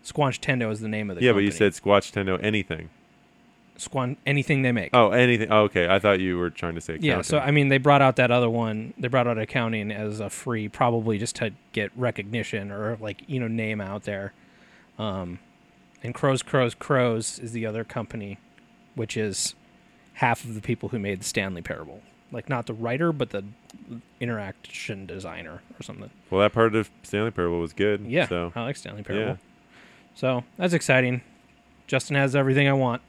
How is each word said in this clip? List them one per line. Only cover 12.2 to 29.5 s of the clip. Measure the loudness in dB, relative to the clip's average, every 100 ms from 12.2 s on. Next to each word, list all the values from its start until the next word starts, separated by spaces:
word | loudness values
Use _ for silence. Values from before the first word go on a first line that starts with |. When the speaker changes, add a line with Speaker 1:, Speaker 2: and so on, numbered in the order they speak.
| -6 -6 -6 -6 -8
Speaker 1:
or, | -6 -6 -6
like, | -8 -12 -8
you | -4
know, | -4
name | -4 -4 -4
out | -6 -8
there. | -6 -8 -8 _ _ _ -20 -20 _ -8
Um, | -6 -6 -8 -10 _ _ _ _ _ _
and | -12
Crows, | -2 0 0
Crows, | 0 2 2
Crows | -2 0 2 2 0 -4 -10
is | -10
the | -6
other | -4 -6
company, | -6 -8 -8 -10 -10 -12 _ _ _ _ _
which | -8 -6 -2
is | -2 -2 -6 -8 _ _ _ _ _
half | 0 0 0
of | -4
the | -10
people | -4 -4 -4
who | -6
made | -4 -4
the |
Stanley | -4 -4 -4 -8
Parable. | -10 -10 -12 -18 -20 _ _
Like, | -12 -6
not | -6 -6
the |
writer, | -6 -4 0 0
but | 0 -4
the | -6 -10 -18 -20 -20 -16 -16 _ _
interaction | -6 -4 -8 -12 -16 -12 -10 -10 -10
designer | -12 -10 -12 -14 -16 -18 -18
or |
something. | -16 -14 -16 _ _
Speaker 2:
Well, | 2
that | 4
part | 4 4
of | 4 -2 -10
Stanley | -6 -2 -2
Parable | 0 -2 0
was | -4
good, | 0 0 0 -2
Speaker 1:
Yeah, | -2 0
Speaker 2:
so. | -2 -4
Speaker 1:
I | -6
like | -8 -8
Stanley | -12 -14
Parable. | -6 -4 -4
Speaker 2:
Yeah. | -6 _